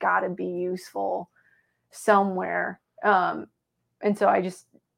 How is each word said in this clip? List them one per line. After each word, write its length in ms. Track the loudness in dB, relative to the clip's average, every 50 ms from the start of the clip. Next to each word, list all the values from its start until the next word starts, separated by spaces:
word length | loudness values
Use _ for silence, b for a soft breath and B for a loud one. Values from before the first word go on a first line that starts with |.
gotta 300 | -2 0 0 0 0 -2
be 160 | -4 -4 -6
useful 840 | -6 -4 -4 -4 -4 -4 -6 -8 -10 -8 -6 -4 -4 -4 -6 -8 _ _ _ _ _ _ _ _ _ _ _ _ _
somewhere." 920 | -14 -4 2 4 4 4 4 2 -2 -4 -4 -4 -2 -2 -4 -4 -6 -10 _ _ _ -2 2
Um, 440 | 2 4 4 2 0 -4 -6 -10 -14 _ _ _ _ _ _ _ _ _ -2
and 140 | -2 0 0 4
so 100 | 4 4
I 140 | 4 4
just, 240 | 0 -2 -6 -10 _ _ _ _ _ _ _